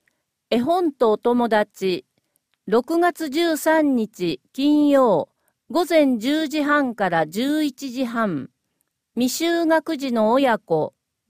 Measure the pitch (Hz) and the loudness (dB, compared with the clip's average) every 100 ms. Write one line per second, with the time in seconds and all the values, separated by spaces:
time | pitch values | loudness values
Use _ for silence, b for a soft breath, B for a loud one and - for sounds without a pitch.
0 | _ _ _ _ - 226 254 359 339 - | _ _ _ _ -4 -2 0 0 0 0
1 | 226 214 240 240 233 214 208 - 190 175 | 0 2 0 0 2 0 0 -4 -4 -4
2 | - _ _ _ _ _ - 220 247 339 | -8 _ _ _ _ _ -2 0 0 0
3 | 349 - 320 294 339 302 320 320 294 247 | 0 -2 -6 -2 -2 0 2 2 2 0
4 | 214 - 175 - _ - 285 294 294 277 | -2 -4 -4 -6 _ -2 2 2 4 4
5 | 247 165 - _ _ _ - 269 359 330 | 4 2 -2 _ _ _ -6 -4 0 2
6 | 277 240 240 302 311 302 294 294 262 220 | 2 0 -2 -2 -2 -2 0 0 0 -2
7 | 190 165 156 185 269 302 294 - 269 240 | -2 0 -2 -2 -2 -2 -2 -6 -10 -6
8 | 240 226 214 147 120 _ _ _ _ _ | -4 -2 -4 -4 -8 _ _ _ _ _
9 | _ 226 254 - 339 339 320 320 320 294 | _ -4 -4 -2 -2 0 2 0 0 -6
10 | 277 233 214 254 269 214 - 160 - _ | -4 0 2 2 2 0 -2 -4 -4 _
11 | _ _ | _ _